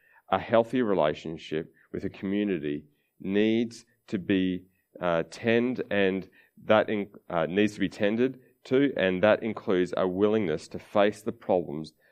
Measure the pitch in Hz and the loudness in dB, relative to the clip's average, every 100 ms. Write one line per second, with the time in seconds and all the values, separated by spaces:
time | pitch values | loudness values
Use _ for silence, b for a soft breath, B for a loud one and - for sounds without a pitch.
0 | b b - 95 - 113 117 131 113 92 | b b -2 -2 2 2 2 0 0 2
1 | 76 76 80 80 - 78 82 b b - | 2 0 -8 -12 -8 -8 -8 b b -8
2 | 98 - 98 101 104 90 73 73 - _ | -8 -6 -4 -2 -2 -2 -4 -6 -10 _
3 | _ _ 92 98 110 113 117 - - _ | _ _ -4 0 2 2 -2 -8 -20 _
4 | - 107 85 98 92 92 - _ _ - | -8 -6 0 0 0 -4 -10 _ _ -6
5 | 90 85 80 - 117 117 120 123 - 101 | -2 0 -2 -4 0 2 0 -4 -2 0
6 | 98 95 87 b b _ - 107 - 104 | 0 0 -6 b b _ 2 2 4 -2
7 | 98 - - 85 78 92 107 104 95 - | -4 -12 -6 -2 0 2 0 0 -4 -2
8 | 104 113 127 131 b b - 131 139 - | 0 0 -2 -4 b b -2 2 2 2
9 | 95 92 104 104 90 - - 92 90 - | 0 4 4 4 0 -6 0 0 2 0
10 | 92 92 104 110 95 78 - 92 - 107 | 0 2 2 2 0 -4 -6 -14 -2 2
11 | 104 107 - 110 - 95 76 73 78 - | 2 0 -8 -8 -2 0 0 -8 -10 -16
12 | _ | _